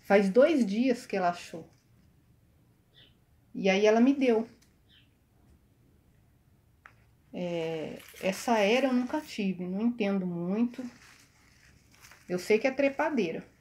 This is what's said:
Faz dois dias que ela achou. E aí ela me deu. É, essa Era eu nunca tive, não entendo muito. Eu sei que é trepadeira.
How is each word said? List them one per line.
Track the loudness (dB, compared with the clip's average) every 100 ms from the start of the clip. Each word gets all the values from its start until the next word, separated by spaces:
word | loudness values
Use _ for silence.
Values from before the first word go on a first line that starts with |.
Faz | 4 4 4
dois | 4 4 4
dias | 0 0 0 -2
que | -4 -4
ela | -4
achou. | -4 -12 -18 -18 _ _ _ _ _ _ _ _ _ _ _ _ _ -20 _ _ _ _
E | -4 0
aí | 4
ela | 4 4
me | 4
deu. | 4 2 2 -2 -12 _ _ _ -20 _ _ _ _ _ _ _ _ _ _ _ _ _ _ _ _ _ _ -20 _ _ _ _
É, | -10 -6 -4 -4 -6 -8 -12 -18 -6
essa | -6 -4 -2 2
Era | 2 2 2
eu |
nunca | 0 -2 -6
tive, | -8 -4 -4 -4 -6
não | -2
entendo | -2 -2 -2 -2 -2
muito. | -6 -4 -2 -2 -4 -14 -14 -20 -20 _ _ _ _ _ _ _ _ -20 -20 _
Eu | -8
sei | 2 2
que | 2
é |
trepadeira. | 2 0 2 -2 0 -2 -4 -12 _